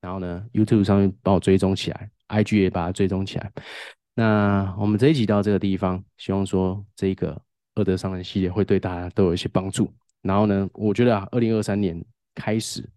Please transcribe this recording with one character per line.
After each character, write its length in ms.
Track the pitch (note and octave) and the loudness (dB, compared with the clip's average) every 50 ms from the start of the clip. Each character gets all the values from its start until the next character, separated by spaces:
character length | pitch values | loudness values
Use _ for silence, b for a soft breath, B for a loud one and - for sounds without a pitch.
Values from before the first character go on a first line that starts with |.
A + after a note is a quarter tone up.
然 120 | - F2+ F#2 | -10 -8 -8
后 80 | F#2+ | -8
呢， 260 | F2+ F2 F2 F2+ G#2 A2+ _ | -6 -8 -8 -8 -10 -4 _
YouTube 300 | A2 A2 - - G#2+ G2 | 0 2 4 4 4 4
上 160 | F#2+ G2+ G2+ | 4 4 4
面 120 | G2 G2 F#2 _ _ | 4 2 0 _ _
帮 120 | F#2 G2 | 2 2
我 60 | F2 | 4
追 180 | - - F#2+ F#2+ | 6 4 4 4
踪 160 | - F#2+ G2 | 4 2 0
起 160 | - - - | 0 -4 -6
来 180 | - - G2+ G#2 _ _ _ _ | -8 -8 -12 -16 _ _ _ _
，I 160 | G#2+ G#2+ G#2 | 0 0 0
G 160 | - A2 G#2 F#2+ | 2 2 2 2
也 80 | F2+ | 2
把 160 | - F#2 E2+ | 0 -2 -4
它 60 | F2 F#2 | -4 -2
追 160 | - G2+ F#2 | 0 0 0
踪 180 | G2 F#2+ G2 | 0 -2 -4
起 100 | G2 - | -4 -6
来。 160 | - - G#2 _ B B B B B B B B B _ _ _ | -8 -8 -10 _ B B B B B B B B B _ _ _
那 580 | - A#2 A2 G#2+ G#2 G#2 G2+ G2+ G2 G2 F#2+ F#2 F#2+ | 0 2 2 4 4 4 2 2 2 0 -2 -4 -2
我 80 | G2+ | 0
们 100 | G#2 G#2+ | 0 2
这 120 | G2+ A#2+ C#3+ | 4 4 4
一 40 | E3 | 4
集 140 | C#3 A2+ | 4 2
到 160 | G2 G#2+ G#2 G2 | 2 2 2 2
这 80 | G#2 | 2
个 80 | G2+ F#2 | 2 2
地 180 | G2+ G2 F#2+ | 2 0 0
方， 260 | F2+ G2 F#2 F#2 F#2 G2 _ _ | 0 0 -2 -2 -4 -6 _ _
希 140 | _ - - | _ -6 -2
望 160 | G2 G2 G2 | -2 -2 -2
说 400 | F#2 - F#2+ F#2 F#2 F#2 G2+ G2+ _ _ | 0 0 0 0 0 -2 -4 -10 _ _
这 180 | - - G2 F#2+ | -4 -4 -4 -2
个 200 | - - D#2+ D2 - _ _ _ _ _ _ _ | -2 -6 -6 -6 -10 _ _ _ _ _ _ _
恶 80 | - G#2 | -2 0
德 140 | F#2+ F#2+ | 0 0
商 180 | F2+ - F#2+ F#2+ | -2 -2 -6 -8
人 80 | F2+ F#2 | -8 -10
系 180 | - - G2 | -6 -2 -2
列 80 | F#2+ F2+ | -2 0
会 160 | F#2+ G#2+ G2 | 0 -2 0
对 140 | - G2+ F#2+ | 2 2 0
大 160 | - F#2 F2+ | 0 -2 -6
家 160 | F2 F2 F2+ | -6 -8 -6
都 140 | - - G2 | 0 2 2
有 100 | F2+ E2+ | 2 2
一 20 | |
些 120 | F2 - - | 0 -4 -2
帮 200 | - - F#2 G2 | -4 -2 -4 -2
助。 240 | - - A2 - - _ _ _ _ _ _ | -2 -2 -2 -2 -4 _ _ _ _ _ _
然 160 | F#2+ F#2+ G2+ | 0 2 2
后 80 | G#2+ | 2
呢， 240 | G#2 G2+ G2 G2 F2+ _ | 2 2 0 -2 -4 _
我 220 | - G#2 G#2+ G2+ | -4 -2 -2 0
觉 100 | G2+ B2 | 2 2
得 120 | B2 A2+ | 2 2
啊， 100 | G2+ G2 - - | 0 -4 -4 -2
二 80 | B2 | -2
零 120 | A#2 A2+ A2+ | 0 0 0
二 80 | A2 | -2
三 180 | G#2 - G2+ G2+ | -2 -2 -2 -2
年 200 | G#2 F#2 E2 E2 - _ _ _ _ _ _ | -2 -2 -4 -6 -12 _ _ _ _ _ _
开 280 | - - - G#2+ A2+ | -10 -6 -4 -4 -2
始 280 | A2+ - - - - - _ | -4 -6 -10 -10 -12 -14 _